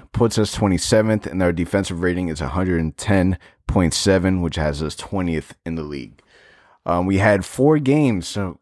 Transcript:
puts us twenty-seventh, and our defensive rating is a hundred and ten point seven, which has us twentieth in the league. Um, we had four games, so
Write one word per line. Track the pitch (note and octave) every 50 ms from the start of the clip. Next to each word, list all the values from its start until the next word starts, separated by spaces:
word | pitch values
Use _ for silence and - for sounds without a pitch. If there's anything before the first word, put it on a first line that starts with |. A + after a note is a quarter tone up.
| - - -
puts | - A#2+ A2 -
us | A2+ G#2 -
twenty-seventh, | - - A2 G2 F2+ E2 - - A#2 A2 G#2+ A2 A2 G#2 -
and | - E2 F#2+ F#2
our | F2 E2+
defensive | F2 E2+ - - G2 F#2+ - F#2 E2+
rating | F2+ F2+ F2 F2+ F2+
is | E2+ D#2 D#2
a | D#2 C2+
hundred | D2+ F2+ F#2 F#2 F2 E2
and | D#2+ D#2 -
ten | - - - G2 F#2+ F2+ F#2 F#2 - - - _ _ -
point | - - G2 F2+ F2 -
seven, | - - G2+ F#2+ F#2 F2 F#2+ F#2 F2+
which | F2 D#2+ -
has | E2 D2+ D2+ C#2+ D2
us | D#2+ D2 -
twentieth | - - - G#2 F#2+ F2+ E2+ D#2+ D#2 - - - _ -
in | E2 E2
the | D#2+ D2+
league. | D2 D2 C2+ B1 G1+ - _ _ _ _ - _ _ _ _ _ _ _ _ -
Um, | - F2 F2 F2+
we | F#2+ G2
had | F#2+ G#2 G#2+ G2+ F#2+ F2+
four | - - - C3 D3+ D#3 D3+
games, | C#3 C3 C#3+ D3+ D3 B2+ G#2+ F2+ E2
so | - - G#2 G2 F2+ - -